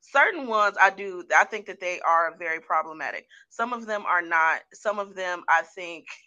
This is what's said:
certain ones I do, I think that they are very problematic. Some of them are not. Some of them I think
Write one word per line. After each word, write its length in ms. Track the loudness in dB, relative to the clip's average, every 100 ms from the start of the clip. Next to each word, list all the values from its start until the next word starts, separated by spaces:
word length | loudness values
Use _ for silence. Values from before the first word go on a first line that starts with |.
certain 440 | _ 2 4 2 -2
ones 280 | 2 2 6
I 100 | 4
do, 340 | 4 -10 -10 2
I 100 | 4
think 200 | 4 -2 -10
that 140 | -8
they 180 | -6 -4
are 360 | 2 2 2 -4
very 220 | -8 -8
problematic. 680 | -2 -2 -2 -6 -8 -8 -12 -20 _
Some 240 | -8 -6
of 140 | -6 -6
them 180 | -6
are 160 | -2 -2
not. 400 | 0 2 2 0 -6
Some 240 | -8 -6 -4
of 160 | -6
them 300 | -6 -6 -6 0
I 140 | 0
think 440 | 0 -12 -12 -12 -16 -20